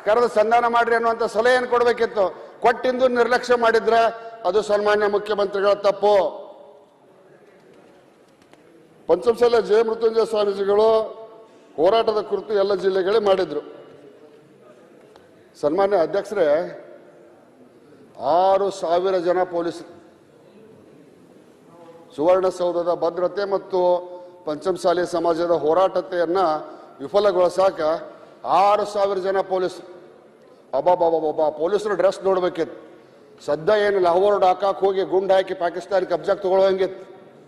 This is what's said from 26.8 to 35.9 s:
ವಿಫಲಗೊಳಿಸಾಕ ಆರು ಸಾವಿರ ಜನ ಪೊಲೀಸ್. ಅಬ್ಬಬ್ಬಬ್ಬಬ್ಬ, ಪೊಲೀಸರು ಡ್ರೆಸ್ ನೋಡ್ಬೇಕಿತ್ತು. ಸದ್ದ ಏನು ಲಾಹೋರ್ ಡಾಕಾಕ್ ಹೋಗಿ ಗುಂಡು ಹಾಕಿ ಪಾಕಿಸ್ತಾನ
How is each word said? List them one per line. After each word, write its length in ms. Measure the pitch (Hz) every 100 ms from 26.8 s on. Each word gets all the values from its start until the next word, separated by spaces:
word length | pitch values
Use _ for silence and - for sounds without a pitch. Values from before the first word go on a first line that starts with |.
| - -
ವಿಫಲಗೊಳಿಸಾಕ 800 | 139 196 208 180 175 175 190 165 156 165 - - - - 123
ಆರು 400 | 160 202 208 202
ಸಾವಿರ 320 | 208 196 190
ಜನ 240 | 185 196
ಪೊಲೀಸ್. 360 | 185 185 185 - - - - - - - - - -
ಅಬ್ಬಬ್ಬಬ್ಬಬ್ಬ, 840 | 131 160 175 170 165 156 160 151 147
ಪೊಲೀಸರು 380 | 165 202 208 185
ಡ್ರೆಸ್ 280 | 185 190
ನೋಡ್ಬೇಕಿತ್ತು. 720 | 190 190 180 165 156 - - - - - - - -
ಸದ್ದ 240 | 151 160
ಏನು 300 | 214 208 196
ಲಾಹೋರ್ 420 | 180 170 208 196
ಡಾಕಾಕ್ 380 | 190 180 196 190
ಹೋಗಿ 240 | 196 190
ಗುಂಡು 300 | 165 180 190
ಹಾಕಿ 200 | 190 190
ಪಾಕಿಸ್ತಾನ 500 | 185 175 175 -